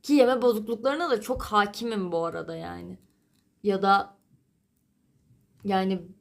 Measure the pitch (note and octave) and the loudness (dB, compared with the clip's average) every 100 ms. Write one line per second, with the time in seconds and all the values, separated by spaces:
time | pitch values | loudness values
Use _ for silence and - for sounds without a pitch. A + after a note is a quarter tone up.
0 | - C#4+ B3 B3+ A#3+ A3 G#3+ A#3 C4 D4+ | 4 4 6 6 2 2 -4 -4 -2 -2
1 | E4+ A3+ G#3+ B3+ - G#3+ G3+ - A#3 G#3+ | -2 -2 -2 -6 0 0 0 -2 -6 -4
2 | F3+ E3+ E3 E3+ E3 E3 E3 F3 F3 F#3 | -2 -2 -2 -6 -10 -10 -10 -12 -14 -18
3 | _ _ _ _ _ _ G3+ F#3+ G3 G3 | _ _ _ _ _ _ 0 2 4 4
4 | - _ _ _ _ _ _ _ _ _ | 2 _ _ _ _ _ _ _ _ _
5 | _ _ _ _ _ _ G3+ F#3+ F#3+ F#3 | _ _ _ _ _ _ -2 0 0 -2
6 | E3+ - | -6 -20